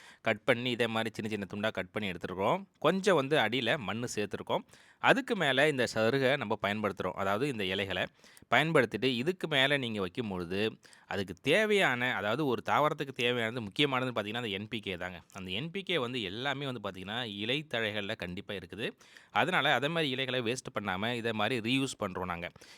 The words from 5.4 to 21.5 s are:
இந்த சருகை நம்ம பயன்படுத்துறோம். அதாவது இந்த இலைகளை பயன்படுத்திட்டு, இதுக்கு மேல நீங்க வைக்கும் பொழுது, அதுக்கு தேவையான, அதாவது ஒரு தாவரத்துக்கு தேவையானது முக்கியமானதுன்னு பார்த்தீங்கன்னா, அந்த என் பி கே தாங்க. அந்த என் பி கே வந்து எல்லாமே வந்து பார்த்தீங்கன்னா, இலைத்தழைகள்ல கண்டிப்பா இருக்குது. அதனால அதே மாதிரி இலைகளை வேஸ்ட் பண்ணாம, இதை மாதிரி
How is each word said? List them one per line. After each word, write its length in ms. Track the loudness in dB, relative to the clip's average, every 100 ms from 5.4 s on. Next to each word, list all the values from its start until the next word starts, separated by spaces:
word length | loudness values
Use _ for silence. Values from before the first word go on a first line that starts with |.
| 2 4 4
இந்த 180 | 4 0
சருகை 500 | 2 2 4 4 2
நம்ம 220 | 0 -2
பயன்படுத்துறோம். 500 | 0 0 -2 -2 -4
அதாவது 360 | -2 0 0 0
இந்த 160 | -2
இலைகளை 420 | -2 0 -2 -2 -4 -8 -20 -20 2
பயன்படுத்திட்டு, 540 | 4 6 6 4 2
இதுக்கு 440 | 0 0 -2 -4 0
மேல 280 | 2 4 2
நீங்க 240 | 0 -2
வைக்கும் 280 | -2 -4 -4
பொழுது, 500 | -4 -4 -2 -2 -4 -14 -18 -8
அதுக்கு 280 | -4 -4 -4
தேவையான, 720 | 0 2 2 2 2 2 0
அதாவது 320 | 0 0 0 0
ஒரு 160 | 0
தாவரத்துக்கு 480 | 2 2 2 0 -6
தேவையானது 480 | -2 0 0 -2 -4
முக்கியமானதுன்னு 520 | -4 0 2 2 -2
பார்த்தீங்கன்னா, 200 | -2 -2
அந்த 140 | -4 -4
என் 200 | -4 -6
பி 120 | -8
கே 160 | -6 -6
தாங்க. 260 | -6 -10 -16
அந்த 180 | -12 -8
என் 200 | -6 -6
பி 120 | -8
கே 160 | -4 -2
வந்து 240 | -2 -2
எல்லாமே 440 | -4 -4 -4 -4 -4
வந்து 140 | -6
பார்த்தீங்கன்னா, 380 | -6 -8 -8 -6 -6 -4
இலைத்தழைகள்ல 760 | -2 -2 -4 -4 -2 -2 -6 -6
கண்டிப்பா 380 | -6 -8 -8
இருக்குது. 360 | -10 -10 -8 -8 -10 -18 -20 -4
அதனால 440 | 0 2 4 4
அதே 140 | 2 2
மாதிரி 220 | 0 -2
இலைகளை 320 | -2 -2 -2
வேஸ்ட் 380 | -2 -2 -6 -6
பண்ணாம, 320 | -4 -2 -2
இதை 200 | -2 -2
மாதிரி 380 | 0 0